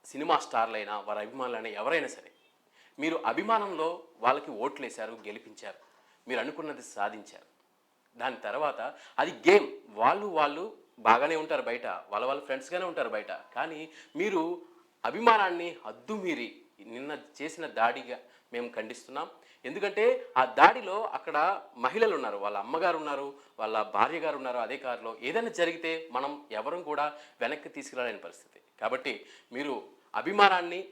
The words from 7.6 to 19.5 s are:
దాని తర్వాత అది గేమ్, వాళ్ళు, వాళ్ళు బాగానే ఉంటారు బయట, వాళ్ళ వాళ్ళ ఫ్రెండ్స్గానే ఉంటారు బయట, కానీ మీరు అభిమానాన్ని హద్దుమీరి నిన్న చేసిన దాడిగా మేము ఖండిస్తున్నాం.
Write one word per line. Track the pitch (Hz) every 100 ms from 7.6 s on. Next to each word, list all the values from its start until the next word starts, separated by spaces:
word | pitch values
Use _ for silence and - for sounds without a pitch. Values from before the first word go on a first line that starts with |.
| _ _ _ _ _ 120
దాని | 127 120
తర్వాత | 104 123 147 120 120 - - -
అది | 156
గేమ్, | - 330 403 - - -
వాళ్ళు, | 104 120 190 208
వాళ్ళు | 160 147 151 214 - _ -
బాగానే | 113 120 147 160
ఉంటారు | 156 143
బయట, | 117 120 117
వాళ్ళ | 90 - 104 123
వాళ్ళ | 143
ఫ్రెండ్స్గానే | 147 135 - 180 185
ఉంటారు | 151 120
బయట, | 107 104
కానీ | 92 - 120 160 156 160 - - 147
మీరు | 208 185 160 175 - - _ _ 113
అభిమానాన్ని | 170 233 226 190 175 170 - -
హద్దుమీరి | - - 214 185 143 110 - _ _
నిన్న | 101 120 143 151 - -
చేసిన | 151 160 151
దాడిగా | 110 117 135 123 120 - - _
మేము | 120 120 117
ఖండిస్తున్నాం. | 110 - - 135 165 - -